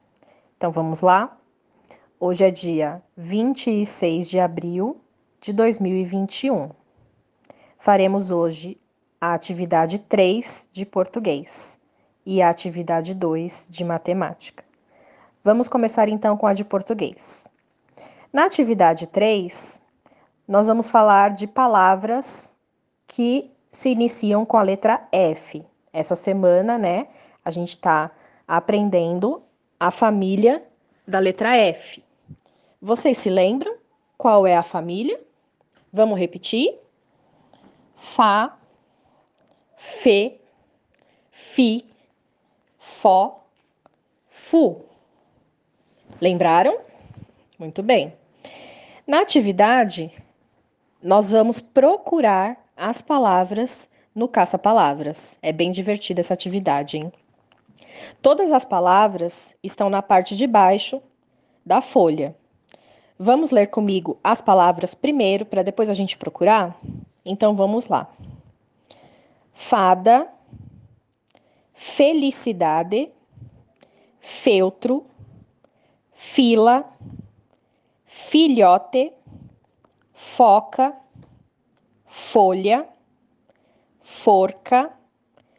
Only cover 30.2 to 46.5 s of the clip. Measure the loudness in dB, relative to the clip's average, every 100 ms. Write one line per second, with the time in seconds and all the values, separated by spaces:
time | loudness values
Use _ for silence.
30.2 | -2 2 2 2 -6 _ _ _ -6 -2
31.2 | -2 -2 0 2 2 -2 -12 -20 _ _
32.2 | _ -20 _ _ _ _ -4 -2 0 0
33.2 | 0 0 0 0 -6 -12 _ _ _ -4
34.2 | 2 4 4 2 0 -6 -8 -6 -6 -8
35.2 | -12 _ _ _ _ _ _ 0 0 0
36.2 | -4 -6 -6 -2 -2 -4 _ _ _ _
37.2 | _ _ _ _ _ _ _ _ -12 0
38.2 | 0 0 -4 -10 _ _ _ _ _ _
39.2 | _ _ _ _ _ _ -20 -2 2 2
40.2 | 0 -8 _ _ _ _ _ _ _ _
41.2 | _ _ -12 -2 0 0 -8 _ _ _
42.2 | _ _ _ _ _ _ -20 -2 2 2
43.2 | 0 -6 _ _ _ _ _ _ _ _
44.2 | _ _ -2 2 2 -2 -18 _ _ _
45.2 | _ _ _ _ _ _ _ _ _ -4
46.2 | -2 0 2